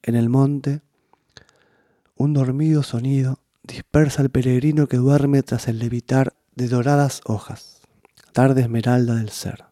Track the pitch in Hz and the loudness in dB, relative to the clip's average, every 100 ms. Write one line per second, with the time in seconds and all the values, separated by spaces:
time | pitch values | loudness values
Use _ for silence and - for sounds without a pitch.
0 | - 117 117 131 135 143 139 143 _ _ | 0 0 2 2 2 0 -6 -8 _ _
1 | _ _ _ - _ _ _ _ _ _ | _ _ _ -20 _ _ _ _ _ _
2 | _ _ 143 147 127 131 156 151 139 117 | _ _ -2 0 0 0 0 0 0 -4
3 | 127 139 131 131 _ _ - - - 151 | -2 -2 -2 -6 _ _ -18 -18 -2 0
4 | 151 - 139 - 123 127 147 151 143 127 | 0 0 0 0 0 0 0 0 0 2
5 | 131 143 139 139 135 123 - 113 117 120 | 2 2 4 0 0 -4 -4 -4 -4 -6
6 | - 131 135 _ _ - 123 123 123 143 | -2 0 0 _ _ -8 -2 0 2 2
7 | 143 - - 107 - 110 - _ _ _ | 0 -2 -6 -6 -6 -18 -18 _ _ _
8 | _ _ _ - 131 131 117 117 117 123 | _ _ _ 2 4 4 2 0 0 2
9 | 120 113 110 - - - - | 2 -2 -4 -8 -12 -12 -18